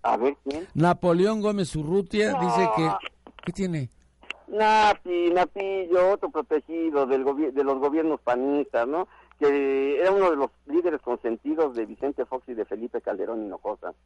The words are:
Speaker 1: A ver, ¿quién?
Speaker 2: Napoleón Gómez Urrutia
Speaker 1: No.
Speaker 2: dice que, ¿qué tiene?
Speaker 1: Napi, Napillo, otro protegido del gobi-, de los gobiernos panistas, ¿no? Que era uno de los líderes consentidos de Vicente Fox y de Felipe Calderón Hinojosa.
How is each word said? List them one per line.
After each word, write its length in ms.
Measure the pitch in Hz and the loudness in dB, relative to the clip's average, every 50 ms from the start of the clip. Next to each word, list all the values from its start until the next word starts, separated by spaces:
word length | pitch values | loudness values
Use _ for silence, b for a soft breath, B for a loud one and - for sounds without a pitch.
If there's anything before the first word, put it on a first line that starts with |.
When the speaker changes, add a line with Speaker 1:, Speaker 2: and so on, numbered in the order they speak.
| - | 0
Speaker 1:
A 120 | 117 117 | -2 -2
ver, 220 | 101 117 139 143 _ _ | 0 0 -2 -2 _ _
¿quién? 200 | 135 143 156 185 - - | -8 -8 -8 -8 -6 0
Speaker 2:
Napoleón 680 | 143 160 175 170 - - 175 170 175 185 214 220 214 | 2 2 2 2 2 2 2 2 4 2 2 2 0
Gómez 340 | 202 208 208 202 185 - - | -2 -2 -2 -2 -4 -4 -4
Urrutia 560 | 156 151 151 180 202 196 - - 208 214 208 | -6 -4 -2 -2 -2 -2 0 -2 0 0 0
Speaker 1:
No. 80 | 196 180 | 0 0
Speaker 2:
dice 280 | 180 180 175 180 190 226 220 | 0 0 2 2 2 2 2
que, 120 | - 160 160 - 190 - - _ _ _ - _ - - | 0 0 0 -2 -4 -6 -12 _ _ _ -20 _ -12 -12
¿qué 60 | 180 | -10
tiene? 380 | 175 - 196 180 170 151 131 117 _ _ _ _ _ _ - - - - _ | -6 -6 -4 -4 -4 -4 -6 -8 _ _ _ _ _ _ -18 -18 -18 -18 _
Speaker 1:
Napi, 800 | - - 208 220 214 220 220 214 208 196 - - 180 175 175 175 170 | -8 -2 0 2 4 4 6 4 4 2 0 -2 -4 -2 0 2 2
Napillo, 800 | 170 180 175 170 - 196 196 196 196 190 185 165 175 180 180 185 202 | 4 2 2 0 -2 -6 -4 -4 -2 -4 0 2 4 4 6 4 4
otro 160 | 208 - 165 | 2 -2 -6
protegido 720 | - 156 147 _ 156 151 - - 160 165 165 165 147 143 139 | -4 -6 -2 _ -2 -2 -2 -4 -6 -2 -2 0 2 2 2
del 200 | 123 135 131 131 | 2 2 2 2
gobi-, 260 | 139 139 139 156 139 | 0 0 0 -2 0
de 120 | 131 143 139 | 0 0 0
los 140 | 139 135 131 | 0 0 0
gobiernos 420 | 135 143 143 165 160 160 151 - | 0 0 0 0 0 0 -2 -2
panistas, 680 | _ 123 123 123 131 139 143 147 139 - - 120 117 | _ -2 0 0 0 0 0 0 -2 0 0 -2 0
¿no? 220 | 127 147 170 190 b b b b b b | 0 -2 -4 -6 b b b b b b
Que 640 | _ 147 143 143 143 139 135 135 135 135 139 143 - | _ 2 4 4 4 2 2 0 0 0 0 0 2
era 120 | 175 185 | 2 4
uno 180 | 196 202 190 180 | 4 4 4 4
de 80 | 160 | 2
los 120 | 139 135 120 _ _ _ | 2 -2 -4 _ _ _
líderes 360 | 143 143 175 170 175 156 139 | -2 0 0 2 2 -2 -2
consentidos 760 | _ 120 120 120 - 117 117 113 _ 143 156 160 160 139 123 | _ -4 -4 -2 -2 -4 -4 -4 _ -4 0 0 0 0 0
de 100 | 117 110 | -4 -6
Vicente 400 | 104 113 _ - 139 139 - 123 | -6 -6 _ -6 -4 -4 -4 -6
Fox 220 | _ 131 127 _ | _ -6 -10 _
y 60 | - 123 | -10 -8
de 100 | 110 101 | -8 -6
Felipe 380 | _ 98 - 113 - - 117 | _ -6 -8 -8 -8 -8 -6
Calderón 420 | _ 98 90 90 95 101 113 113 107 | _ -6 -6 -4 -6 -6 -6 -6 -8
Hinojosa. 480 | 101 90 - _ - 87 _ - 90 87 _ _ | -8 -12 -10 _ -8 -8 _ -12 -14 -16 _ _